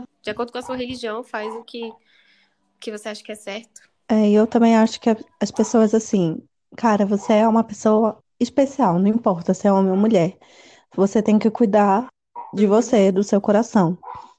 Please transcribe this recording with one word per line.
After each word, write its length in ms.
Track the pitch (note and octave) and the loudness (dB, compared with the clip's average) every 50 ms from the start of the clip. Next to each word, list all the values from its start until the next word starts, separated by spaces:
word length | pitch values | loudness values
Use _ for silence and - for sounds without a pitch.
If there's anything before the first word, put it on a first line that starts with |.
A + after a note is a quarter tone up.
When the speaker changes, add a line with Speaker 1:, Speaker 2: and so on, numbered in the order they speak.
| B3 - _ _ | -12 -16 _ _
Speaker 1:
de 80 | - G#3+ | -12 -10
acordo 220 | G#3+ A#3 A#3+ A#3 | -8 -8 -8 -10
com 60 | - | -10
a 40 | B3 | -12
sua 140 | B3 - B3+ | -10 -10 -10
religião, 480 | B3+ B3 B3 C4 A#3+ A#3 A3 G#3+ A#3 B3 | -10 -10 -10 -10 -10 -10 -10 -10 -10 -12
faz 300 | _ - G#3+ G#3+ A3 A3 | _ -12 -12 -10 -10 -12
o 80 | A#3 A3+ | -14 -18
que, 220 | - - A#3 A#3 | -16 -16 -14 -14
o 80 | A3+ G#3+ _ _ _ _ _ _ _ _ _ _ _ _ _ _ _ _ _ | -14 -16 _ _ _ _ _ _ _ _ _ _ _ _ _ _ _ _ _
que 120 | - A3+ | -16 -14
você 180 | G#3+ G#3 - A3 | -14 -12 -12 -14
acha 140 | G#3 - - | -14 -14 -14
que 80 | - | -16
é 40 | G#3+ | -16
certo. 460 | - - G3 G3 A3+ A3+ _ _ - _ _ _ _ _ | -16 -14 -14 -14 -14 -14 _ _ -20 _ _ _ _ _
Speaker 2:
É, 220 | - G#3+ G#3+ G#3+ G#3 | -2 0 2 2 4
e 40 | G#3 | 4
eu 100 | G#3+ A3 | 4 2
também 280 | A3+ - A#3 A#3 A3+ A3+ | 2 2 2 4 4 4
acho 220 | A3 A3 A3+ - - | 4 4 2 0 -2
que 80 | - A#3+ | -2 -2
a-, 80 | G#3+ - - _ _ - | -2 -2 -6 _ _ -8
as 120 | G#3 - | -8 -6
pessoas, 420 | - - A3 - - A3+ A3 G#3 A3 | -2 -2 -2 0 2 2 2 2 2
assim, 480 | A#3 - - A3+ F#3+ F3 D#3+ D#3+ - - _ _ _ _ _ - | 0 -2 0 -2 0 0 0 -2 -6 -12 _ _ _ _ _ -10
cara, 300 | - - A3+ G#3 G3+ G3+ | -4 -2 0 0 0 0
você 280 | G3 G#3 G3+ - - A3 | 0 -2 -4 -2 0 2
é 140 | G#3 A3 | 2 4
uma 160 | A3+ A3 A3+ A3+ | 2 2 0 0
pessoa 560 | A3+ G#3 - - A3 G#3+ G#3+ A3+ G#3+ - _ _ _ _ - | -2 -6 -2 0 2 2 2 0 0 -4 _ _ _ _ -6
especial, 580 | A#3+ - - C#4+ C4+ C4+ - - B3 F#3 E3+ F3+ | -6 -2 0 0 -2 0 0 -2 0 0 2 2
não 80 | G3 | 2
importa 460 | G3+ A3 A#3 - G#3+ F3+ E3+ - - F#3 | 0 0 0 0 -2 -2 -2 -2 -4 -2
se 140 | - - | 0 2
é 40 | G3+ | 2
homem 200 | G3 G3 G3 F#3+ | 2 2 2 2
ou 60 | F#3 | 2
mulher. 400 | G3 G#3 A3+ A3 F3+ D#3+ F#3 - _ _ _ _ _ - - _ _ _ _ - | 0 2 2 2 2 0 0 -4 _ _ _ _ _ -20 -20 _ _ _ _ -2
Você 260 | F3+ G3 G3+ - A3+ | -2 -2 0 0 0
tem 160 | G#3+ A3 G#3+ G#3+ | 0 2 2 2
que 100 | - A3 | 2 0
cuidar 580 | G#3+ - A#3+ G3+ G#3 G#3 G#3 G3+ F#3+ A3 B3+ - _ _ _ _ - - - - - | 0 0 0 2 2 2 2 2 2 0 -2 -6 _ _ _ _ -20 -20 -16 -8 -2
de 100 | G3 G#3+ | 0 2
Speaker 1:
Uhum. 40 | F#3+ | 2
Speaker 2:
você, 400 | G#3 A3 A3+ - B3+ G#3+ G3 G3 | 4 2 2 2 2 2 4 4
do 120 | F#3 G3 G3+ | 2 0 -2
seu 160 | - G#3 G3+ | 0 0 -2
coração. 580 | - A3 G3+ G#3 A#3 - - G#3+ F3 D#3+ F3+ - - - - - - - _ | 0 2 0 0 0 0 2 2 2 2 0 -4 -10 -18 -18 -18 -20 -20 _